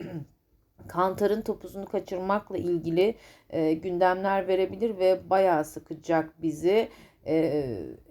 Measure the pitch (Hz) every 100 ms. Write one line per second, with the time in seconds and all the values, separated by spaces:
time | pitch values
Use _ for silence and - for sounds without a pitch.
0 | - 165 - _ _ _ _ _ - 175
1 | 185 185 202 214 220 208 180 190 202 202
2 | - 180 185 208 - 190 175 170 165 165
3 | 202 226 - - _ 160 160 160 185 175
4 | 185 185 196 196 185 185 190 190 226 190
5 | 185 185 175 190 190 160 151 - - 156
6 | - 165 156 - 160 151 165 214 226 -
7 | - _ - 160 156 147 131 101 67 -
8 | -